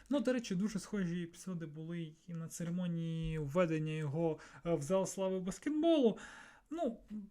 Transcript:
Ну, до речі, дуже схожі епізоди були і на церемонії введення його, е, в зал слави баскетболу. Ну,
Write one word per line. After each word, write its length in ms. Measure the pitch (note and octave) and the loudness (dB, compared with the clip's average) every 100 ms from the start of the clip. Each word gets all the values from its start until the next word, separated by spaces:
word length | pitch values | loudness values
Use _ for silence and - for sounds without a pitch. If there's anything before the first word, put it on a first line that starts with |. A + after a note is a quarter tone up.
| - | -2
Ну, 120 | C#4 | 0
до 120 | B3+ | 2
речі, 220 | B3+ A#3 | 0 0
дуже 240 | F3+ G#3+ G3 | 0 0 -2
схожі 440 | - G#3 F3 F3 | -4 -2 -2 -2
епізоди 440 | E3+ - F#3 F3 D#3+ | -6 -10 -8 -6 -8
були 460 | D3+ D#3+ E3+ D#3+ D#3 - | -10 -8 -6 -8 -10 -10
і 80 | |
на 140 | E3 E3 | -8 -8
церемонії 920 | - E3+ F3 F3+ E3 E3 E3 D#3+ D#3 | -6 -4 0 0 0 0 -2 -2 -2
введення 540 | C#3+ E3 F3 D#3+ D#3 | 0 4 4 4 0
його, 460 | D#3 D3+ D#3 E3+ D#3 - - E3+ | -2 -2 2 2 0 -6 -8 0
е, 80 | |
в 80 | E3 | 0
зал 240 | C#3 F#3+ F#3 | 2 2 2
слави 340 | - F#3+ F#3+ | 0 0 0
баскетболу. 800 | F#3 - D4 D4+ E4 D#4+ A#3 - - - - - - | -2 -4 -2 4 6 8 6 4 -6 -16 -20 -20 -10
Ну, 280 | D#4+ D4 - - G#3+ G3+ | -4 -4 -4 -10 -12 -12